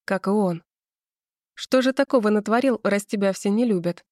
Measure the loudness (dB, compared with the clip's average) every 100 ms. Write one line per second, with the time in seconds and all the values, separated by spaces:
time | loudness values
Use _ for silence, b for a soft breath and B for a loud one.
0 | -4 -4 0 0 0 -2 -10 _ _ _
1 | _ _ _ _ _ -18 0 2 2 0
2 | 2 2 2 0 0 0 0 0 -2 -2
3 | -2 -2 -2 -2 -2 0 0 0 -2 -6
4 | -10